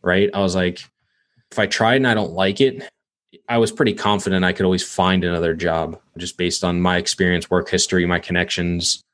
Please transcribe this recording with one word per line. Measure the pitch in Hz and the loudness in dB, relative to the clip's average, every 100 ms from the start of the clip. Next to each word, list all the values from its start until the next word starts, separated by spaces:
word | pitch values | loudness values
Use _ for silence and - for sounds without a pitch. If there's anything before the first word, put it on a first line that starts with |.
Right? | 90 92 101 | 2 2 2
I | 98 | 2
was | 98 | 0
like, | 92 90 87 - _ _ _ _ _ _ | 2 0 -4 -16 _ _ _ _ _ _
"If | - | -2
I | 101 | 0
tried | - 113 131 | 2 2 4
and | 127 | 2
I | |
don't | 113 101 | 2 0
like | 85 95 98 | 0 0 4
it," | 135 - - _ _ _ _ - - | 2 0 -16 _ _ _ _ -20 -2
I | 120 | 0
was | 110 | 0
pretty | - 123 | 0 -4
confident | 101 104 101 98 95 | -2 0 0 0 0
I | 90 | 0
could | 87 | 0
always | 95 92 | 0 0
find | - - 92 92 | -4 0 2 2
another | 87 85 85 | 0 0 -2
job | 80 87 82 80 78 _ - | -2 -2 -2 -4 -8 _ -12
just | 87 - | -12 -4
based | 87 - | -4 0
on | 90 87 | 0 2
my | 90 90 | 2 2
experience, | 85 - 92 87 - | -2 0 0 0 0
work | 90 - | -2 0
history, | 90 - 92 87 | -2 0 0 2
my | 87 | 0
connections | - 87 87 - 87 87 87 - _ | 0 -2 0 -2 -2 -2 -2 -4 _